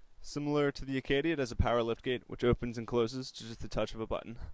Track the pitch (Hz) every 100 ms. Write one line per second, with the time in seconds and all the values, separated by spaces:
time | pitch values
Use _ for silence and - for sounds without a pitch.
0 | - - - 147 147 147 143 - 135 135
1 | - 139 160 151 123 120 120 120 117 113
2 | 127 123 - 113 120 117 120 117 113 123
3 | 113 131 131 - 113 113 113 120 110 113
4 | 110 107 - 131 -